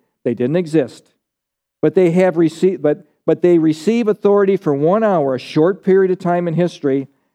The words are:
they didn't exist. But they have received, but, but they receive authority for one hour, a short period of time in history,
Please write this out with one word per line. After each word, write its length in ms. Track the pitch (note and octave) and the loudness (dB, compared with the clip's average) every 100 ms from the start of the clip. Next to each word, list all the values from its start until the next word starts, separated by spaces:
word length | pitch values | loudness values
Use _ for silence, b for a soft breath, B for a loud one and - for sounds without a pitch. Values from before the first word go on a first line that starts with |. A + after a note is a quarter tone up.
| _ _ | _ _
they 120 | B2+ A#2+ | -6 -4
didn't 220 | B2 E3 | -2 -2
exist. 580 | E3+ D#3+ A#2 - _ _ _ _ _ _ _ _ | -2 -2 -2 -8 _ _ _ _ _ _ _ _
But 140 | D#3+ - | -2 2
they 160 | F3+ | 2
have 260 | F3 F#3 E3 | 2 2 2
received, 440 | D#3+ - F#3 D#3+ | -2 0 -2 0
but, 240 | D3 D3+ - _ - | -2 -4 -8 _ -2
but 160 | D#3+ | 0
they 180 | F3+ F3 | 2 2
receive 480 | D#3+ D#3 - A#3 G#3+ | 2 0 -2 0 -2
authority 500 | G3+ G3+ G3+ G3 F#3+ | -2 0 2 2 0
for 160 | D#3+ | -2
one 300 | C#3 D#3 G3+ | -2 0 0
hour, 320 | A3 F3+ C#3 B2+ | 0 0 -2 -4
a 40 | |
short 440 | - D3+ D#3+ F#3+ | -4 0 0 0
period 280 | - F#3+ F#3+ | 0 2 2
of 80 | F#3 | -2
time 280 | F3 F3 F3 | -2 -2 -2
in 60 | |
history, 540 | D#3 F3 - C#3+ C3+ C3+ _ _ | -2 -2 -4 -4 -2 -4 _ _